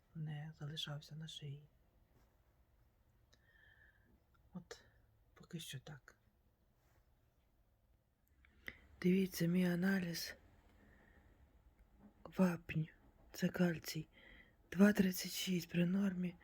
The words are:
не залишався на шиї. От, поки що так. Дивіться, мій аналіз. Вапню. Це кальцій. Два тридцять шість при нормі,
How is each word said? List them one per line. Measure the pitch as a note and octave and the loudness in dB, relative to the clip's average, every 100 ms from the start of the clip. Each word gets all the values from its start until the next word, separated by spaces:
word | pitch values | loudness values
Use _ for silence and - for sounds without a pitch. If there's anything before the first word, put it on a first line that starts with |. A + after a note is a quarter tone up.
| _ | _
не | D#3+ D#3 D3 D#3 D#3 | -8 -6 -6 -8 -8
залишався | D3 D#3 D#3 D3 - | -8 -4 -4 -6 -10
на | D3+ D#3+ | -14 -12
шиї. | - D3 C#3+ D3 _ _ _ _ - - _ _ _ _ _ _ _ _ _ _ - _ - - - - _ _ - _ _ - | -10 -10 -12 -14 _ _ _ _ -20 -20 _ _ _ _ _ _ _ _ _ _ -20 _ -20 -20 -20 -20 _ _ -20 _ _ -18
От, | F3+ - - - _ _ _ _ | -18 -16 -20 -20 _ _ _ _
поки | - - E3 | -20 -14 -12
що | - C3 | -10 -12
так. | - D3 - - _ _ _ _ _ _ _ _ _ _ _ _ _ _ _ _ _ _ _ _ _ _ - _ - - - - | -12 -18 -20 -20 _ _ _ _ _ _ _ _ _ _ _ _ _ _ _ _ _ _ _ _ _ _ -20 _ -20 -20 -20 -2
Дивіться, | F3+ F#3 F#3+ - E3+ | 2 4 2 0 2
мій | F3+ F3+ | 4 2
аналіз. | F3 F#3 G3 F3+ E3 - - - - - - - - - - - - - - - _ - - - - | 2 2 2 0 -4 -8 -12 -20 -20 -20 -20 -20 -20 -20 -20 -20 -20 -20 -20 -20 _ -20 -20 -20 -20
Вапню. | - - F#3 E3 - D#3+ D#3 - - - - | -14 2 4 4 -4 -4 -4 -8 -20 -20 -20
Це | - F3+ | -2 -2
кальцій. | - F3+ D#3 - D#3+ - - - - - _ _ | 2 2 2 -6 -8 -10 -16 -20 -20 -20 _ _
Два | E3+ G3+ | 6 6
тридцять | G#3 F#3+ F3+ F3+ | 8 2 0 -6
шість | - - F#3 E3 | -6 -2 -2 0
при | E3+ F3 | 0 2
нормі, | F#3+ G3+ F3+ F3+ E3+ | 2 0 0 -4 -6